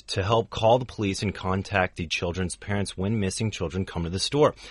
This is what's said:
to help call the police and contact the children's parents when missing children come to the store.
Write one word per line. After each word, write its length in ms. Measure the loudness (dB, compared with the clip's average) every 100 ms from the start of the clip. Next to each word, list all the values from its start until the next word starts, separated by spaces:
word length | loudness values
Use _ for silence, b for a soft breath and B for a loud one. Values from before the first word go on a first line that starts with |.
| -6
to 160 | -2
help 260 | 2 2 2
call 300 | 2 4 4
the 60 | 2
police 360 | -2 -2 0
and 140 | -2 -2
contact 640 | -2 -2 0 2 2 0
the 100 | -4
children's 480 | -2 -2 -2 -4 -6
parents 420 | -4 -2 -2 -2
when 220 | -2 0
missing 320 | 0 0 -4
children 340 | -2 -4 -2 -4
come 200 | -4 -2
to 40 |
the 100 | -2
store. 360 | -2 4 4 2 B